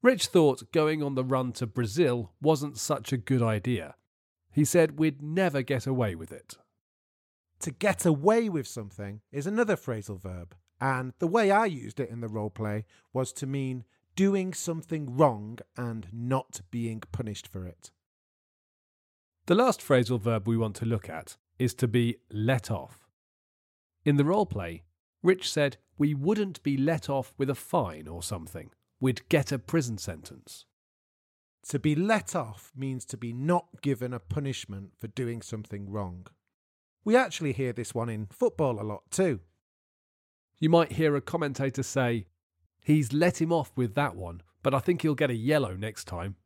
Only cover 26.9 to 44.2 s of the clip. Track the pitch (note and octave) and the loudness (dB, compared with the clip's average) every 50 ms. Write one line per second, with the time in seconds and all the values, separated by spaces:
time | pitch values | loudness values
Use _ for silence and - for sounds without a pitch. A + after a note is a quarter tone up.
26.9 | E3 D3 - - C#3 C3+ B2 - _ _ C#3 C3+ C3+ - - - - F3 C3 F2+ | 2 0 -2 -2 -2 -2 -2 -4 _ _ -2 -2 -2 -4 -4 -2 0 0 0 0
27.9 | D#2+ D2+ D#2 D2+ E2 E2+ E2+ - G#2 F2+ D#2+ D#2+ - E2 D#2 - _ _ _ _ | -4 -10 -12 -12 -10 -10 -8 -6 -8 -8 -8 -10 -12 -14 -14 -14 _ _ _ _
28.9 | _ _ B2+ C3 B2 - - _ - D3+ C3 - D3 B2+ - - - E3 C#3+ A#2+ | _ _ 0 0 0 0 0 _ 2 2 4 2 -4 -6 -4 0 0 0 0 0
29.9 | A2+ G2 - - F2 D2+ D#2 - - C2 _ - - - - _ _ _ _ _ | -6 -6 -8 -10 -10 -10 -12 -18 -20 -20 _ -20 -20 -20 -20 _ _ _ _ _
30.9 | _ _ _ _ _ _ _ _ _ _ _ _ _ _ _ - - C#3 - D#3 | _ _ _ _ _ _ _ _ _ _ _ _ _ _ _ -6 -6 0 0 2
31.9 | D3+ C#3+ G2 G#3 A3 G#3 - - - F3+ C3+ G#2+ G#2 F#2+ - - _ B2+ C3+ C3+ | 2 2 4 2 2 2 0 -2 -4 -4 -4 -6 -10 -16 -18 -20 _ -8 -6 -6
32.9 | C3 B2+ - - - A2 - A#2 A#2 B2 C3+ D#3 F3+ F3 - _ - - - C#3+ | -6 -8 -8 -10 -12 -8 -8 -8 -6 -4 0 2 2 2 0 _ -18 -4 -2 -2
33.9 | C3+ A2 B2 B2 B2 A#2 - - - D3+ C#3+ C3+ B2+ - - - G2 G2 G2 F#2+ | 0 0 -2 -6 -6 -8 -8 -6 -6 -4 -4 -4 -6 -6 -8 -10 -10 -12 -12 -14
34.9 | _ _ - G#2+ - - B2+ A#2 A#2 A#2 - - - G#2+ G#2+ - - G2+ G2+ G2 | _ _ -14 -10 -6 -4 -4 -4 -4 -8 -8 -10 -10 -10 -10 -10 -10 -10 -10 -6
35.9 | G2 G#2+ G2+ F#2 F2+ F2+ F2+ - _ _ _ _ _ _ _ _ _ _ _ _ | -6 -6 -6 -6 -8 -12 -16 -18 _ _ _ _ _ _ _ _ _ _ _ _
36.9 | _ _ _ G#3+ A3 B3 C4 G3+ - - E3 C#3+ A#2+ B2+ C3+ B2 A2+ A#2 A#2 - | _ _ _ 4 4 4 4 2 -2 -4 -2 -2 -2 0 -2 -4 -2 -6 -8 -6
37.9 | - A#2 A2+ A#2 A2+ G#2+ A2 G2 - - B3 A#3 - - D#3 C3+ A#2+ G#2 G#2+ G#2+ | -4 -4 -4 -4 -4 -6 -8 -10 -2 0 0 0 2 2 0 0 0 -2 -4 -6
38.9 | G#2 - _ _ - - F#3+ F3+ C3+ F#2 - _ _ _ _ _ _ _ _ _ | -8 -8 _ _ 0 2 2 2 2 -2 -6 _ _ _ _ _ _ _ _ _
39.9 | _ _ _ _ _ _ _ _ _ _ _ _ _ _ D#3 D#3 E3+ E3+ E3 - | _ _ _ _ _ _ _ _ _ _ _ _ _ _ 2 4 6 6 4 4
40.9 | - - D#3+ D3+ D3 C#3 - - - E3 D#3 C#3+ C3 - C#3 C3+ A#2+ - B2 - | 0 0 2 2 2 0 -2 -4 -4 -2 -2 -2 -2 -2 -2 -2 -2 -4 -6 -2
41.9 | - C#3+ B2+ A#2+ A#2 A2+ G2 _ _ _ _ _ _ _ _ _ _ _ _ - | 0 0 2 2 0 -2 -4 _ _ _ _ _ _ _ _ _ _ _ _ 4
42.9 | D3+ D#3 C#3+ A2 C3+ D3 E3+ F3 - - E3 D#3+ E3+ E3 C#3 - _ - B2 A2+ | 4 4 4 2 2 4 4 4 4 2 0 2 2 0 0 -2 _ -2 -2 0
43.9 | G2+ - C3+ A#2+ - F#2 | 0 0 -2 -2 -2 -8